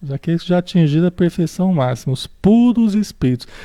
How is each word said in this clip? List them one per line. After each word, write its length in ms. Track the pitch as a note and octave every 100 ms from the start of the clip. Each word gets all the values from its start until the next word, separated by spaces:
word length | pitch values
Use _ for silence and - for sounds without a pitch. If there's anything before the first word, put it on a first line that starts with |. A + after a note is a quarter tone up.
Já 140 | C#3+ C#3
que 140 | -
eles 120 | E3
já 140 | - F3+
atingiram 500 | F3 F3+ D#3 D3+ F3
a 40 |
perfeição 600 | F3+ F3 - D#3+ - F#3
máxima, 420 | E3+ B2+ A#2+ C#3+
os 120 | B2+ -
puros 680 | - F#3 A#3 A#3+ A#3 A3 G#3
espíritos. 520 | G3+ - C3 B2 - -